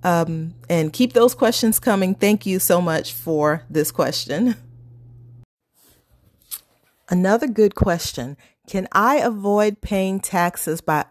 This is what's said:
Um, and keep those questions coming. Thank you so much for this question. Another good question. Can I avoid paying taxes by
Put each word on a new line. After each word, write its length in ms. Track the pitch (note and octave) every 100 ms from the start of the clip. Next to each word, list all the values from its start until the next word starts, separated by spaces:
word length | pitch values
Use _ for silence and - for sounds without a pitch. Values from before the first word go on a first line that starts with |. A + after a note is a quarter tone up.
Um, 520 | F3+ E3+ E3 D#3+ D#3+ - -
and 240 | E3+ D#3
keep 220 | - B3
those 220 | A#3+ A#3 -
questions 440 | A3 B3 A3+ -
coming. 360 | - G3 F#3 G3
Thank 320 | G3+ G#3 G3
you 100 | F#3
so 240 | - F3+
much 320 | F3 D#3+ -
for 500 | - - D#3 D3+ D#3+ -
this 220 | D#3 D3+
question. 640 | - C3+ - - D3+ B3 A3+ - - - - - - - - - _ _ _ _ _ _ _ _ _ _ - _ _ _ _ -
Another 360 | F3+ F#3 A3+ D4
good 300 | A3 G#3 -
question. 600 | G3+ E3+ - - B2 C#3+ _ _ -
Can 200 | G3 F#3
I 260 | - A3+ C#4+
avoid 640 | - G#3+ G3+ G#3 G#3+ G#3
paying 380 | - G3 F#3+ F#3+
taxes 600 | - F#3 F3 - - D#3+
by 240 | - D3+ -